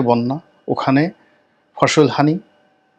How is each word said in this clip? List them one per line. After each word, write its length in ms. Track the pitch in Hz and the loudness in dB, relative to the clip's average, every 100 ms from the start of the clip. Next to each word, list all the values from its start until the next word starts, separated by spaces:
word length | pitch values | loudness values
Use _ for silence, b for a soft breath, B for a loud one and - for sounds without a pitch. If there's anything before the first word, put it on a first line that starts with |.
| 120 | 2
বন্যা, 280 | 120 120 143 - _ - | 0 -2 -6 -12 _ -8
ওখানে 300 | 127 - 135 165 - _ _ _ _ _ - | -6 0 0 0 -6 _ _ _ _ _ -2
ফসল 320 | - - 143 | 0 2 2
হানি, 220 | - 147 175 - _ _ _ _ | 2 0 0 -6 _ _ _ _